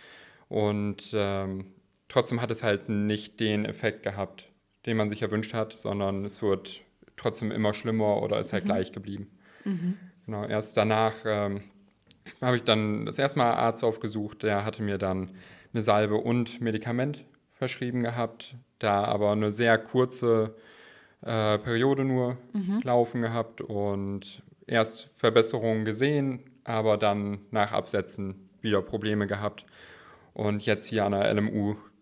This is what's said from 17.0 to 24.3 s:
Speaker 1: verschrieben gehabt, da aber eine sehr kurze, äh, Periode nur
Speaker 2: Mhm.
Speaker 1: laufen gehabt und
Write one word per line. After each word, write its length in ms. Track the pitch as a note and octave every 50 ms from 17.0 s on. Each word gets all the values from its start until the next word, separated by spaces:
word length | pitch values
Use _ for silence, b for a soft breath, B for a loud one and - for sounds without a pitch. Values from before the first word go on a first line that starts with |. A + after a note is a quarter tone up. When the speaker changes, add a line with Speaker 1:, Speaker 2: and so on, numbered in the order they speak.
| C3+ D3 C#3+ - - - _ _ _ _
Speaker 1:
verschrieben 500 | _ _ C3 B2 - - B2+ B2 B2 B2
gehabt, 540 | A#2 A#2 A#2 B2 A#2 A2 - - - - B2 A#2+ - _ _ -
da 240 | - G#2+ G2+ G2+ G#2
aber 280 | A2+ G#2+ G#2 G#2 G#2
eine 200 | G#2 G#2+ G#2+ G#2+
sehr 260 | G#2 A2 A#2+ A#2 A2+
kurze, 800 | A2 A2 - - B2+ B2+ B2+ - - B2 A#2 A2+ A2 A2 G#2+ A2 B B B B B B B B B B B B B
äh, 360 | - A2+ A2+ A2 G#2+ G#2+ G#2
Periode 480 | G#2 G#2+ B2 A#2 A2+ B2+ C#3 C#3 C3+ C3+
nur 320 | C3+ B2+ B2+ B2 B2 B2+ B2+ - - -
Speaker 2:
Mhm. 280 | G#3 F#3 F3+ G3+ A3+ -
Speaker 1:
laufen 380 | C3 A#2+ A#2+ A#2+ A#2 - A#2+
gehabt 400 | A#2 A2+ A#2 A#2 A2+ A2+ - -
und 800 | - - G#2+ G2+ G2+ G2+ G2+ G2 G2 G2 G2+ G2 - -